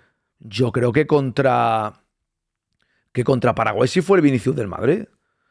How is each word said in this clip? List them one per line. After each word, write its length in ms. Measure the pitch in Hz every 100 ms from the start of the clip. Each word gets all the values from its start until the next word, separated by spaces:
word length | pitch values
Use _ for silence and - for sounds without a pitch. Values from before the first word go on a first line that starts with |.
| _ _ _ _
yo 320 | 110 101 123
creo 200 | 127 123
que 140 | 117 143
contra, 960 | 143 131 117 135 120 117 113 107 - _ _ _ _ _ _ _ _ _ _ _
que 120 | -
contra 300 | 123 131 120
Paraguay 340 | 117 110 104 127
sí 140 | 185
fue 160 | 175 196
el 60 |
Vinicius 320 | 147 127 123 131
del 120 | 101
Madrid. 360 | 82 113 196 214 _ _ _ _